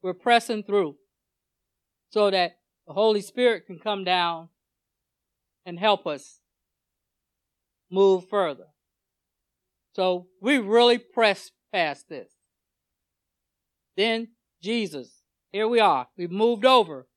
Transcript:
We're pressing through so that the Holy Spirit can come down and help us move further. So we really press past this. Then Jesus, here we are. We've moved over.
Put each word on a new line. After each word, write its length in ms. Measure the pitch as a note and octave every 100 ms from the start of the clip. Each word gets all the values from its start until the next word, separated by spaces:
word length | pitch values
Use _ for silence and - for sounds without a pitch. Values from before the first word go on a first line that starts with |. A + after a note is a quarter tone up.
We're 120 | F#3
pressing 500 | F3+ - A#3 A#3 G#3+
through 340 | G3+ G3+ E3 C#3+ _ _ _ _ _ _ _ _ _ _ _
so 220 | G#3+ G3+
that 280 | F#3+ F3 _ _ _ -
the 60 |
Holy 280 | D#3+ A3 G#3
Spirit 460 | G3 - B3 G#3 -
can 120 | E3+
come 240 | G#3+ G3+
down 460 | F#3 F3+ E3+ E3 E3+ _ _ _ _ _ _ _ _ _ _ _
and 140 | F#3 F3
help 300 | G#3+ G3+ E3
us 340 | C#3+ - _ _ _ _ _ _ _ _ _ _ _ _ _ _ _ _
move 380 | F#3 G3 F#3 F3+
further. 440 | G#3 F3 C3 - _ _ _ _ _ _ _ _ _ _ _ _
So 360 | - F#3 F3+ F3+ _
we 160 | G3+ C#4+
really 400 | G3+ A#3 A#3+ A#3+
press 540 | - - A3 G3 - _ _
past 380 | G3 D#3+ C#3 _
this. 260 | D3 - _ _ _ _ _ _ _ _ _ _ _ _ _ _ _ _ -
Then 400 | A3 A3+ A3+ _ _ _
Jesus, 640 | F3+ A#3 G3+ D3 A#2+ _ _ _ _
here 160 | G3 A3
we 120 | A#3+
are. 300 | G#3 C#3 B2 -
We've 140 | F3
moved 340 | F#3+ A3+ A#3 B3
over. 420 | B3+ F3 C#3 -